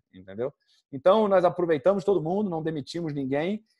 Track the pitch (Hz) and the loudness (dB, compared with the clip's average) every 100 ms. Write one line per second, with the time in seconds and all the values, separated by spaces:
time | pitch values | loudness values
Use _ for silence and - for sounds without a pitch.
0 | _ 95 95 98 127 - _ _ _ 139 | _ -20 -18 -8 -8 -8 _ _ _ -2
1 | 175 208 214 190 175 175 170 156 180 202 | 2 4 4 4 2 0 0 2 2 0
2 | 190 185 156 190 208 165 156 160 127 170 | 2 0 0 -2 -2 -4 -4 -6 -8 -8
3 | 165 147 135 139 170 214 - _ | -6 -6 -4 -2 -2 -6 -10 _